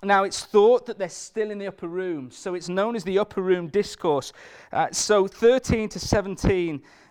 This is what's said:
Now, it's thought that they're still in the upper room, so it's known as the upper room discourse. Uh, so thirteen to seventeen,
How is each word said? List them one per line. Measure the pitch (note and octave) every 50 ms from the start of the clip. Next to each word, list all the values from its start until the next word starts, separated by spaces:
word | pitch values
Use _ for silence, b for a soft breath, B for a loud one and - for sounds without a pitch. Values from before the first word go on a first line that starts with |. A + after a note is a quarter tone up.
| -
Now, | G3 G3+ G3 G3
it's | F#3+ - - -
thought | - - G#3 G#3 A3+ B3+ A#3+ -
that | A#3 G#3+ F#3+
they're | F#3+ E3+
still | - - - - _ A3 G#3+ G#3+
in | G#3 G3+
the | G3 G3
upper | F#3+ - F#3 E3+
room, | E3+ F#3 F#3 F#3 E3+ D3 C3 B2+
so | - - - G3 F3+
it's | F3+ E3+ E3+
known | F3+ F#3+ G3+ A3+ A#3+
as | A3+ D#3
the | F#3+ F#3 G3
upper | G#3 G#3 - G3+
room | F#3 F#3 F#3 F3+ E3+ D#3
discourse. | C#3+ G3+ G3+ - - - - E3+ D3 C3+ - - B B B B B B B B
Uh, | - C#3+ D#3+ C3
so | D#3+ - - - G#3+ G3+ F#3+ G3
thirteen | - - A3+ A#3 B3+ C4 - - A#3+ A3+ G#3+ G#3
to | - F#3
seventeen, | - - - G#3+ F#3 G3 F#3+ - - - G3 F#3 F3 E3 D3+ C#3 B B B B B B